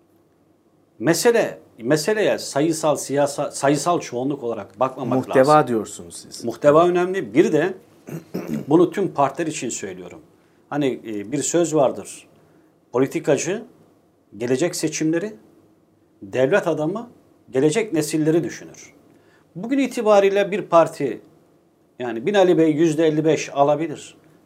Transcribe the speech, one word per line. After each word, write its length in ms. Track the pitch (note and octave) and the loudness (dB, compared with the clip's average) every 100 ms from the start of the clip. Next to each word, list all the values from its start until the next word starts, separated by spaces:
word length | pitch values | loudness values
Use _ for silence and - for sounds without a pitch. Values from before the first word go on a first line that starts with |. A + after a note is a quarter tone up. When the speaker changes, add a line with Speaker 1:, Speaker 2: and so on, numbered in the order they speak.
| _ _ _ _ _ _ _ _ _ - | _ _ _ _ _ _ _ _ _ -4
Speaker 1:
mesele, 600 | D3 E3 A#3+ A3+ B2+ D#2+ - - | 0 2 4 4 0 -4 -20 -8
meseleye 600 | A#2 D#3 A3 G#3+ D#3 G#2 | -2 0 0 0 2 0
sayısal, 580 | - C#3 E3 D#3 D#3 C3 | -2 -2 0 0 0 -2
siyasa-, 560 | - C#3 C#3+ - C#3+ | -2 0 0 -2 -8
sayısal 480 | - C#3 D3 F3 D#3+ | -2 0 0 0 -2
çoğunluk 440 | - A#2+ C3+ C#3 | -4 -6 -6 -4
olarak 360 | A#2+ G#2+ - - | -6 -8 -8 -4
bakmamak 480 | C3 C3+ B2 C3 G2 | -4 -4 -2 -2 2
Speaker 2:
Muhteva 260 | C3 C#3 | 4 6
Speaker 1:
lazım. 140 | D3+ C3 | 4 4
Speaker 2:
diyorsunuz 480 | A2 F#2+ - E2+ - | -2 -4 -12 -16 -18
siz. 300 | - - A2+ | -18 -10 -10
Speaker 1:
Muhteva 420 | - D3 D3+ F3 | 0 4 6 4
önemli. 460 | F3+ F3+ F#3+ A2+ | 2 -2 -4 -2
Bir 200 | B2+ G#3 | 2 2
de 200 | D3 F#3 - - _ - | 2 0 -4 -16 _ -18
<clears throat> 60 | E3 - F3+ - D3 C3+ | -16 -12 -12 -8 -8 2
bunu 240 | E3 E3+ | 4 4
tüm 160 | G#3 F3 | 0 -4
partiler 340 | - C3+ - D#3+ | 0 -2 -2 -6
için 220 | D3+ A#2+ | -6 -8
söylüyorum. 500 | - G2 F2+ F2 D#2+ - _ _ _ - | -8 -10 -12 -16 -18 -20 _ _ _ -8
Hani, 300 | D3 C3+ B2+ A2+ | -2 -2 -2 -8
e, 240 | G#2 G2+ | -10 -6
bir 100 | C#3 | -6
söz 340 | - E3+ D#3 D3+ | -2 0 0 2
vardır. 520 | A#2+ G2+ - - - _ _ _ _ _ _ | 2 0 -12 -20 -20 _ _ _ _ _ _
Politikacı 760 | B2 C#3 E3+ D#3 C3 D3+ A3 - _ _ _ _ _ _ G#2 | -2 -2 -2 0 0 0 -6 -10 _ _ _ _ _ _ -8
gelecek 380 | A#2+ C3 E3+ - | -2 0 -2 -2
seçimleri, 600 | D#3 - D#3 E3 G#3+ - _ _ _ _ _ _ _ - | -4 -2 -2 -2 -6 -14 _ _ _ _ _ _ _ -20
devlet 460 | G2 B2 C3+ G3 F3 | -6 0 2 2 0
adamı 420 | D3 D#3 G#3+ A#3 - _ _ _ | -2 -2 -4 -10 -20 _ _ _
gelecek 440 | C3 D3+ G#3+ A3 | 0 2 2 -2
nesilleri 500 | D#3+ D3+ D#3 D#3 E3 | -2 -2 0 2 0
düşünür. 500 | A#2 - E2 - - _ _ _ _ _ _ E3 | -2 -10 -18 -20 -20 _ _ _ _ _ _ -12
Bugün 220 | A#3 C#4 | -4 -2
itibariyle 760 | C4+ B3 G#3+ G3+ G3 G3+ F#3 | -2 0 4 4 4 2 0
bir 100 | G3 | -4
parti, 600 | - E3 D#3 - C3 F#2 - _ _ _ _ _ _ - | 2 4 4 0 -6 -6 -12 _ _ _ _ _ _ -10
yani 260 | A#2+ A2+ D#3 | -8 -4 0
Binali 320 | G#3 F3+ D#3+ | 4 4 6
Bey 140 | D#3+ | 4
yüzde 360 | D3+ E3 D3+ D#3+ | 4 2 2 2
elli 180 | D3+ D#3 | 2 2
beş 240 | C#3+ - | 0 0
alabilir. 640 | C#3+ C#3+ D3 D#3+ A#2+ - - _ _ | 2 2 2 -4 -10 -16 -20 _ _